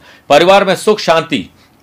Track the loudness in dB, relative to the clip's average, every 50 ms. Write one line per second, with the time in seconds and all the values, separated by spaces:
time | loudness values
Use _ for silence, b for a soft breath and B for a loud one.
0 | b b b b b b 2 2 4 4 2 2 2 0 -4 -4 -2 -2 -2 -2
1 | 0 -2 -2 -2 -2 -4 -6 -8 -8 -10 _ b b b b _